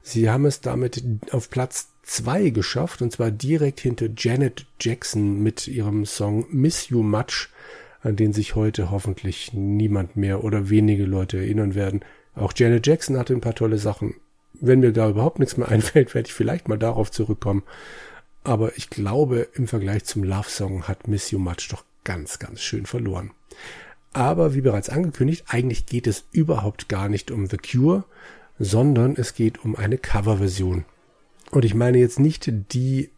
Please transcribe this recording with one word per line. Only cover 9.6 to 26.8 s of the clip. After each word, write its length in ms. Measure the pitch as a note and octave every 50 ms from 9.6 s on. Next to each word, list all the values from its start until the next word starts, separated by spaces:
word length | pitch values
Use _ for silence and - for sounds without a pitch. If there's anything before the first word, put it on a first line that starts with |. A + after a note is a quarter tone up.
| G2 G2+ G2+ G#2 A2 G#2+ G#2 G2 F2+ F2+ -
mehr 280 | G2+ G2 G2 G2 F#2+ -
oder 280 | G#2+ G#2+ G#2 G2 F#2+
wenige 340 | G#2+ G#2+ G#2+ G#2+ G#2 G2 G2+
Leute 320 | F#2+ G2 F#2+ F#2 F#2 -
erinnern 380 | F#2 F#2+ G#2+ G#2 A2 G#2+ G2 F#2+
werden. 280 | G2+ G2 F#2+ F#2+ G2+ - - - _ _ _ _
Auch 200 | - G#2 G2 -
Janet 320 | - B2 A#2 A#2+ A#2 A2+
Jackson 320 | C#3+ D#3+ E3 - - C3+ B2+
hatte 160 | B2 - C3
ein 60 | A#2+
paar 120 | G#2+ A#2 A2
tolle 240 | - A#2 A2 A2
Sachen. 380 | G#2 G#2 G#2+ G#2 - G#2 G#2+ - - _ _ _ _ _ _ -
Wenn 260 | - - B2 C3 C3
mir 120 | B2+ A#2+
da 160 | A2 A#2+ A2
überhaupt 300 | G#2+ G2+ G#2 B2 D#3+ -
nichts 180 | - C#3 - -
mehr 120 | - A#2
<laughs> 20 | -
einfällt, 460 | A2+ G#2+ G#2+ - - D#3 C3 - -
werde 140 | B2 A#2 -
ich 40 | -
vielleicht 340 | - A2 A2+ A2+ F3 -
mal 120 | - G#2 -
darauf 320 | A2 A#2 G#2+ - G#2+ -
zurückkommen. 500 | - - A2 G#2+ G#2 - - G#2 G2 G2+ - - - - - - - - - - - - _ _ - - -
Aber 320 | C#3+ A#2+ G#2 A2+ A2 -
ich 140 | - - -
glaube, 600 | - - G2+ G2 A2 C#3 D3+ C3 B2+ A#2 A#2 - _
im 140 | - B2
Vergleich 380 | A2 - A2 F#2+ G2 G#2 G#2 -
zum 180 | - - G#2+ F#2+
Love 260 | F#2 F#2+ G2 G#2 -
Song 380 | - - G2+ F#2+ F#2+ F#2 F2+
hat 200 | - F#2+ _ -
Miss 220 | A2+ G#2 G2 - -
You 80 | -
Much 300 | G2 F#2 F2 E2+ - - -
doch 160 | - - - _ _ _ _
ganz, 320 | - F#2 E2+ D#2 - -
ganz 240 | - - - - -
schön 240 | - - - G#2+ G2
verloren. 460 | - - A#2+ A#2 G2+ F2+ F2 G2 G2+ - _ _ _ - - - - - - - - - _ _ _
Aber 420 | - C3+ B2 C3+ E3 E3+ E3 D3+ C3+
wie 60 | C#3
bereits 300 | C3 C3 G#2 G2 - -
angekündigt, 560 | B2+ D3+ F3+ E3 C#3+ - B2+ C#3+ E3 - -
eigentlich 380 | - - A#2+ B2 B2+ A#2 - -
geht 200 | - - A#2+ -
es 200 | A2+ G2+ - - - -
überhaupt 560 | - D#3 D#3+ D#3+ A2+ G2 G#2 - -